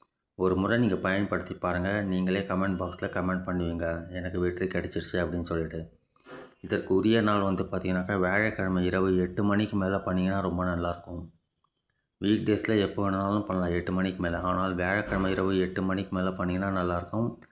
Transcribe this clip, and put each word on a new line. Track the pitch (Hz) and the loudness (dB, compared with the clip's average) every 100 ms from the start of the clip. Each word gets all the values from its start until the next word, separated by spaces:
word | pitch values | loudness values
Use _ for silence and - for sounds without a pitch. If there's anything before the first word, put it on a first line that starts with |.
| _ _ _ | _ _ _
ஒரு | - 92 92 | 0 2 4
முறை | 98 117 | 2 4
நீங்க | 117 92 | 4 2
பயன்படுத்தி | 95 95 101 92 - | 2 2 2 -2 -4
பாருங்க. | 95 90 90 92 104 | -4 -2 0 0 0
நீங்களே | 101 92 92 95 | 0 0 0 0
கமெண்ட் | 95 92 98 90 | 0 -2 0 -2
பாக்ஸ்ல | 90 90 104 | -4 -4 -6
கமெண்ட் | 95 90 92 | -2 -2 -2
பண்ணுவீங்க, | 92 90 85 85 82 82 85 | -2 -2 -2 -2 -2 -4 -6
"எனக்கு | 90 90 90 | -8 -6 -2
வெற்றி | 87 87 92 | -2 0 -2
கிடைச்சிருச்சு" | 87 85 85 85 | -2 -4 -6 -4
அப்படின்னு | 90 85 87 | -2 -2 -2
சொல்லிட்டு. | 85 82 80 82 82 - _ _ - - - _ | -2 -2 -4 -6 -10 -14 _ _ -20 -18 -20 _
இதற்கு | 90 98 - | -4 -2 2
உரிய | 95 101 113 | 2 4 4
நாள் | 107 104 | 4 4
வந்து | 98 92 | 2 0
பார்த்தீங்கன்னாக்கா, | 95 95 90 90 92 101 | -2 -4 0 0 0 0
வியாழக்கிழமை | 90 98 107 - 95 92 | 2 2 2 0 0 2
இரவு | 90 92 95 92 | 2 2 4 2
எட்டு | 90 90 | 2 0
மணிக்கு | 101 101 107 104 | 2 2 2 0
மேல | 95 98 | 0 0
பண்ணீங்கன்னா | 95 92 92 95 | 0 0 2 0
ரொம்ப | 92 87 | 0 0
நல்லாயிருக்கும். | 90 87 85 85 - 87 85 - _ _ _ _ _ _ _ - | 0 0 -2 -4 -8 -12 -12 -16 _ _ _ _ _ _ _ -4
வீக் | 98 107 | 2 2
டேஸ்ல | - 101 - 110 | 2 0 2 2
எப்போ | 95 - 101 | 2 0 0
வேணாலும் | 95 98 104 | 0 2 0
பண்ணலாம், | 104 92 90 | 0 0 0
எட்டு | 87 87 | 0 0
மணிக்கு | 92 95 92 | 0 0 0
மேல. | 87 85 | -2 -2
ஆனால், | 90 90 95 | 0 0 0
வியாழக்கிழமை | 90 90 101 104 101 95 | 0 0 0 0 0 0
இரவு | 95 95 95 | 0 2 2
எட்டு | 92 92 | 2 0
மணிக்கு | 95 92 98 95 | -2 -2 -2 -2
மேல | 92 | -2
பண்ணீங்கன்னா | 92 90 90 98 95 | -2 -2 -2 -2 0
நல்லாயிருக்கும். | 90 87 90 104 117 - - | 0 -2 -2 -2 -2 -4 -14